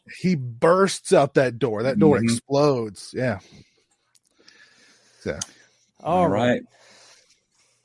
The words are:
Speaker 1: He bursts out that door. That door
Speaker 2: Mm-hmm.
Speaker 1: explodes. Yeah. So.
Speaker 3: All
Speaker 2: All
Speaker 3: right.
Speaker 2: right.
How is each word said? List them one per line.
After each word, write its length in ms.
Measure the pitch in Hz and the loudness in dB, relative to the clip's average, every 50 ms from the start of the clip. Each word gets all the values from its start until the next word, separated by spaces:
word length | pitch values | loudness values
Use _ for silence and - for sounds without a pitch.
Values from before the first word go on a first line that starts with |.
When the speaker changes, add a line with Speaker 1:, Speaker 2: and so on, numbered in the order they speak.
| _ - - - | _ -20 -20 -6
Speaker 1:
He 180 | - 180 185 | -4 -2 -2
bursts 760 | 147 127 123 113 117 - 165 175 185 196 185 - - - - | -2 -4 -10 -8 0 2 2 4 4 2 0 -2 -6 -2 2
out 220 | 190 170 139 143 - | 2 2 2 2 2
that 260 | 151 139 127 123 110 | 0 0 0 -2 -4
door. 240 | 139 127 107 104 113 | -4 -4 -4 -2 -2
That 160 | 131 131 208 | -2 0 4
door 160 | 202 156 143 | 4 4 4
Speaker 2:
Mm-hmm. 80 | 117 113 | 4 2
Speaker 1:
explodes. 880 | 117 117 117 - _ 139 139 147 151 135 123 113 107 95 - - - - | 0 -2 -2 -4 _ 0 2 2 2 2 0 -4 -8 -10 -16 -20 -12 -8
Yeah. 260 | 95 127 127 107 92 - - - - - _ _ _ _ _ _ _ _ _ _ _ _ _ _ _ _ - _ _ - _ _ _ _ _ _ _ _ _ _ _ | -4 -4 -4 -4 -6 -10 -18 -20 -20 -20 _ _ _ _ _ _ _ _ _ _ _ _ _ _ _ _ -20 _ _ -20 _ _ _ _ _ _ _ _ _ _ _
So. 160 | - 101 76 69 - - - _ _ _ _ _ _ _ _ _ | -10 -8 -8 -8 -10 -14 -14 _ _ _ _ _ _ _ _ _
Speaker 3:
All 180 | - 147 165 185 160 | -6 -2 0 2 2
Speaker 2:
All 60 | 95 | 2
Speaker 3:
right. 200 | 95 104 120 123 | 2 0 0 0
Speaker 2:
right. 100 | 123 - - - _ _ _ _ - - - - - _ _ _ _ _ _ _ _ _ _ _ _ _ _ | 0 -2 -4 -12 _ _ _ _ -20 -20 -20 -20 -20 _ _ _ _ _ _ _ _ _ _ _ _ _ _